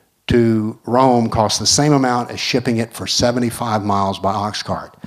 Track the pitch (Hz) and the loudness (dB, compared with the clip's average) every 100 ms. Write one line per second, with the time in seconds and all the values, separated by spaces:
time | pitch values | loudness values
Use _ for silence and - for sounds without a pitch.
0 | _ _ - 123 113 110 107 113 - 123 | _ _ 0 2 4 2 -2 -6 0 4
1 | 131 120 113 113 104 - 107 - 147 143 | 4 4 2 0 0 0 0 2 4 2
2 | 127 120 117 101 - 131 127 113 113 - | 2 -2 -4 -6 -4 -2 0 -2 -4 -6
3 | 92 - 123 123 117 - 120 107 101 98 | -6 0 0 0 -2 -4 -4 -2 0 0
4 | 98 98 98 104 104 - - 92 - - | -2 -2 -2 -2 -4 -6 -6 -8 -8 -16